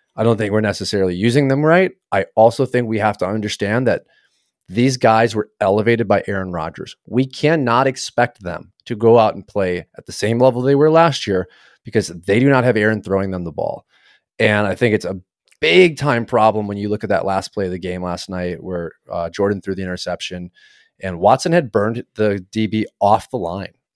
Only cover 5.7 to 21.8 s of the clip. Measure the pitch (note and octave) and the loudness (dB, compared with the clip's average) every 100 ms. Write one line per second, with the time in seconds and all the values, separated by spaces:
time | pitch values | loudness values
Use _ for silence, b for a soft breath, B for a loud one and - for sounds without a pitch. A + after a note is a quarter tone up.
5.7 | G2+ G#2+ A#2 G#2+ G2+ - G2+ F#2 F2 D#2+ | 2 2 0 2 0 0 -6 -6 -6 -8
6.7 | - - - - G#2+ C3 - D3 D#3+ B2 | -10 -16 -18 -6 -4 -2 -2 0 2 2
7.7 | A#2 C3+ B2 - - A#2+ - F2+ E2+ F2 | 2 2 -2 -6 -2 -2 -2 -12 -12 -14
8.7 | _ - A2 A2+ A#2 A2 G2 F#2 G#2 F#2 | _ -12 0 4 6 6 0 -8 -4 -2
9.7 | F2+ - - - - G#2 A#2 B2+ A#2+ B2+ | -2 -8 -18 -18 -6 -2 2 2 2 0
10.7 | C#3 D#3 D#3+ E3 C3+ - F#2 F2+ b b | 2 4 4 2 0 -2 -4 -4 b b
11.7 | b - A2 G2 F2 F2 G#2 C3+ C3+ B2 | b -6 -2 -2 -4 0 2 4 4 4
12.7 | A2 G#2+ A2 F#2 G2 G2 F#2 F2 D#2 D#2+ | 2 2 0 -2 -2 -2 -6 -8 -6 -6
13.7 | - _ b b b b - A2 G#2 G#2 | -8 _ b b b b -2 2 2 0
14.7 | F#2 A#2+ G#2+ F2+ F#2+ - _ _ _ D#3 | 0 0 0 -4 -10 -14 _ _ _ 2
15.7 | F3 F3+ D3 C#3+ A#2+ A2+ A#2 A2 G#2+ G#2 | 4 4 2 -2 -2 0 2 4 2 -2
16.7 | G2+ G#2 G#2 G2+ F#2+ F2+ F#2+ - - F#2+ | -4 -4 -4 -2 -2 0 -4 -4 -6 -6
17.7 | F#2 F2+ F2+ F2+ F2 - F#2 F2+ F2 F2 | -6 -8 -6 -6 -8 -8 -6 -6 -8 -8
18.7 | F2+ E2+ - - E2+ E2+ - G2+ G2+ F#2 | -8 -8 -12 -12 -8 -6 -2 -2 -2 -6
19.7 | F#2+ F#2 F2+ - F2 - F2+ F2+ _ b | -8 -6 -8 -8 -8 -10 -12 -14 _ b
20.7 | b b b F#2+ E2+ F#2+ C3 F3+ E3+ C3 | b b b -10 0 2 2 2 0 0
21.7 | G#2 | 0